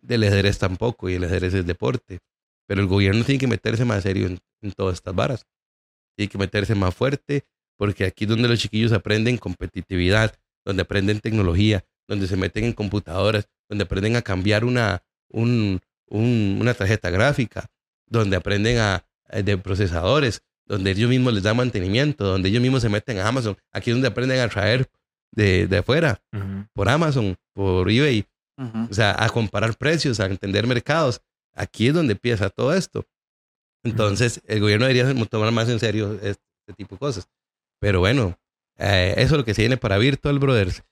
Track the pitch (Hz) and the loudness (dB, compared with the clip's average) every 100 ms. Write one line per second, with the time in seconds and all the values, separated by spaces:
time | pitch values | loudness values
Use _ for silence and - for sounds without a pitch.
0 | - 120 104 98 98 95 98 90 113 - | -2 2 4 4 2 0 -2 -2 -4 -4
1 | 92 92 90 90 90 95 85 87 127 123 | -6 -4 -2 -2 0 -2 -2 -2 -4 -4
2 | _ 92 _ _ _ _ _ 98 98 98 | _ -18 _ _ _ _ _ -2 2 4
3 | 98 104 117 135 131 113 110 110 123 101 | 4 2 2 0 0 -2 -2 -2 0 0
4 | 92 95 95 90 _ _ 104 - 98 87 | 0 -2 -2 -6 _ _ -14 -4 -4 -4
5 | - 92 139 131 _ _ _ _ _ _ | -6 -4 -2 -4 _ _ _ _ _ _
6 | _ - 101 98 95 107 98 107 92 - | _ -8 -8 -4 -4 -2 -2 0 0 0
7 | 127 139 _ 143 - _ _ _ 104 98 | -2 -2 _ -6 -6 _ _ _ -4 -2
8 | 95 - 104 113 120 117 - 107 113 110 | -4 -4 -2 0 2 0 0 0 2 0
9 | 95 107 110 120 - 90 92 - 87 92 | 0 0 2 -2 -4 -8 -10 -10 -6 0
10 | 87 104 110 - _ _ - 95 87 101 | 2 4 2 -4 _ _ -6 -4 0 0
11 | 98 104 117 110 95 85 107 101 - _ | 0 -2 -2 0 2 4 2 2 -4 _
12 | _ 101 95 95 92 113 117 113 104 104 | _ -4 -2 -2 -2 -2 -4 -4 -4 -4
13 | - 90 98 107 - _ _ 104 95 95 | -4 -2 0 0 -4 _ _ -6 -2 0
14 | 104 120 - 92 95 104 120 123 110 90 | 0 0 -2 -2 2 2 2 0 0 -2
15 | _ _ _ 107 117 120 104 92 _ _ | _ _ _ -2 0 2 0 -2 _ _
16 | _ 104 117 120 101 101 110 120 95 107 | _ -2 2 2 0 0 0 0 0 0
17 | 87 90 127 139 117 - - _ _ _ | 0 0 2 0 -4 -6 -14 _ _ _
18 | _ 113 104 95 101 101 107 120 107 92 | _ 0 2 0 0 0 2 2 2 0
19 | - _ _ 107 101 98 95 98 101 85 | -6 _ _ -4 -2 -2 -2 -2 0 0
20 | 90 139 139 - _ _ _ 101 95 95 | 0 2 0 -2 _ _ _ -4 -2 0
21 | 120 127 127 107 95 113 127 110 92 107 | 2 2 2 2 0 0 0 -2 -2 0
22 | 147 147 98 95 92 113 123 131 117 104 | 0 0 -2 0 2 2 2 2 0 -2
23 | - 107 101 131 113 98 _ 107 113 120 | -2 -4 -2 -2 -2 -6 _ -8 -2 0
24 | 131 101 127 131 120 101 101 127 131 _ | 0 -2 -2 0 -2 0 0 0 -2 _
25 | _ _ _ - 104 92 92 92 90 139 | _ _ _ 0 4 4 2 0 2 0
26 | 165 107 _ 104 98 98 104 - 101 147 | 0 -2 _ -10 -8 -8 -10 -4 0 2
27 | 165 139 104 90 _ - 98 92 92 113 | 2 0 -2 -4 _ -4 0 2 2 2
28 | 147 113 104 _ _ - 127 113 117 107 | 2 0 -4 _ _ -14 -10 -6 -4 0
29 | 107 92 110 - 107 104 113 113 139 165 | 2 2 0 0 -2 -2 -4 -2 -2 0
30 | 143 110 95 98 101 98 113 120 - 151 | 0 -2 -2 -4 -2 0 0 -2 0 0
31 | 147 117 _ _ _ - 95 - 113 160 | 0 -2 _ _ _ -10 -10 0 2 2
32 | 156 98 117 113 98 - 120 185 - - | 0 0 -2 0 -2 -2 -2 0 -2 -8
33 | - _ _ _ _ _ _ _ 120 110 | -12 _ _ _ _ _ _ _ -6 0
34 | 107 101 120 - - 110 104 104 127 123 | 0 2 0 -2 -6 0 2 4 4 4
35 | 123 135 107 110 107 117 113 117 113 104 | 2 0 -2 0 0 0 0 0 -2 -2
36 | 104 104 101 101 _ _ _ 98 98 95 | -4 -6 -8 -8 _ _ _ -18 -16 -10
37 | 143 110 - _ _ _ _ _ 101 95 | -8 -8 -12 _ _ _ _ _ 0 2
38 | 92 127 101 85 _ _ _ _ 98 98 | 4 2 0 -4 _ _ _ _ 0 2
39 | 90 - 127 151 113 101 110 127 117 98 | 2 2 2 2 0 0 2 2 0 2
40 | 127 139 147 143 139 123 95 - _ | 2 0 -2 0 2 2 2 -2 _